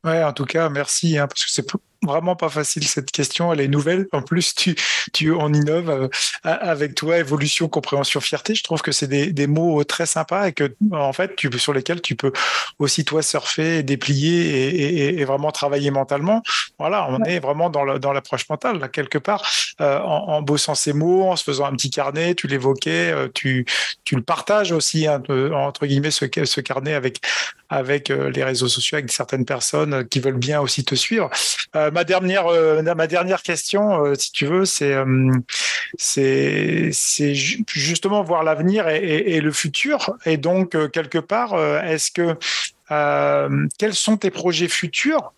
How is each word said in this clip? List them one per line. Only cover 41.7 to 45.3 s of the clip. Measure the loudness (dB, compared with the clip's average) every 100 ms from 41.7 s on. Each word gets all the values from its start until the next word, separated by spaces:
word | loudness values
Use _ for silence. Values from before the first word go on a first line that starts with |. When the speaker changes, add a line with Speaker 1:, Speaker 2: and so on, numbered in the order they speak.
| 0
Speaker 1:
est-ce | 0 -2 -2
que, | 0 0 0 -4 -4 -6 _ _
euh, | 0 2 2 2 2 2 0 -2 0
quels | -2
sont | 0 0 2
tes | 0
projets | 0 -2 0 0
futurs ? | -2 -4 -2 0 0 -2